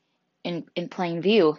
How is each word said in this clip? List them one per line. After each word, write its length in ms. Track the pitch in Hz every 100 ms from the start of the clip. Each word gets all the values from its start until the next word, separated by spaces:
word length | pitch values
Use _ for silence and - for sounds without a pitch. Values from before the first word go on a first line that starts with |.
| _ _ _ _
in, 220 | - 170 - -
in 140 | 175
plain 320 | - 175 170
view. 360 | 175 220 160